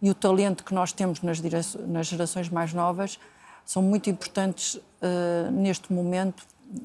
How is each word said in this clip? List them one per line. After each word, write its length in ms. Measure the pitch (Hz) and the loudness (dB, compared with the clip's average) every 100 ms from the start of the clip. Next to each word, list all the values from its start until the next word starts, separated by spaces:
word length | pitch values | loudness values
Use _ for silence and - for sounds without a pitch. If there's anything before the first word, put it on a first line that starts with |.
e 80 | 196 | 2
o 40 | |
talento 500 | 190 196 190 202 175 | 4 4 4 4 0
que 100 | - | -2
nós 180 | 190 180 | -2 0
temos 300 | - 185 156 | 0 -2 0
nas 180 | 175 165 | -2 -2
dire-, 200 | 165 165 165 - - | -2 -2 -2 -6 -4
nas 200 | 165 160 | -2 -2
gerações 420 | 170 170 185 170 | -2 -2 -2 -2
mais 240 | 170 165 | -2 -2
novas 440 | 175 175 180 196 - - - - - - | 0 0 0 -4 -8 -18 -20 -20 -16 -4
são 160 | 190 | 2
muito 280 | 190 208 202 | 4 4 2
importantes, 680 | 175 - 202 190 175 - - - - | -2 -4 -2 -2 -2 -6 -6 -12 -4
eh, 480 | 180 175 175 170 170 | 0 0 2 0 0
neste 420 | 190 196 175 - | 2 2 0 -2
momento, 500 | 180 175 180 190 - - _ - - | 0 0 0 0 -4 -12 _ -16 -14